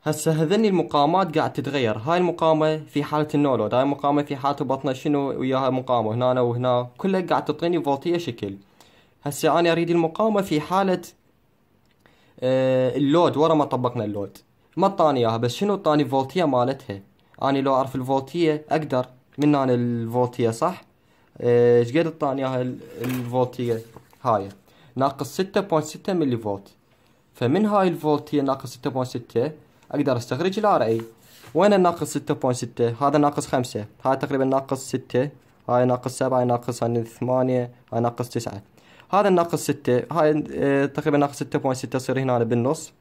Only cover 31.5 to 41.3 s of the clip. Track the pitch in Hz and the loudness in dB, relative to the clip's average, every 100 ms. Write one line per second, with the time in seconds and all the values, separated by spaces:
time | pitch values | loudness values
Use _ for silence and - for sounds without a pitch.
31.5 | 147 202 202 175 170 147 147 - 143 131 | 2 4 6 4 2 -4 -6 -4 -2 0
32.5 | 123 123 - 117 117 143 147 147 143 - | -2 -4 -2 -2 2 2 4 2 0 -2
33.5 | 135 123 110 104 - 131 131 127 135 131 | -2 -2 -6 -10 -6 -2 -2 0 0 2
34.5 | 135 135 127 - 127 - 123 143 - _ | 0 0 -6 -4 -8 -2 -2 -2 -6 _
35.5 | _ - 123 127 123 127 123 131 127 123 | _ -2 2 2 2 -2 -4 0 2 2
36.5 | 120 120 120 117 117 117 - 120 127 127 | 0 -2 -4 -2 -2 -4 -8 -2 0 0
37.5 | 127 120 - _ 113 117 117 123 120 117 | 0 -4 -10 _ -2 -2 -2 -6 -6 -8
38.5 | 101 - _ _ - - 190 202 185 170 | -12 -18 _ _ -20 -2 2 4 4 2
39.5 | 156 - 143 - 123 - 160 151 156 151 | -2 -2 -4 0 0 0 0 2 2 -2
40.5 | - 139 139 139 143 151 143 143 | -2 0 2 0 -2 0 2 2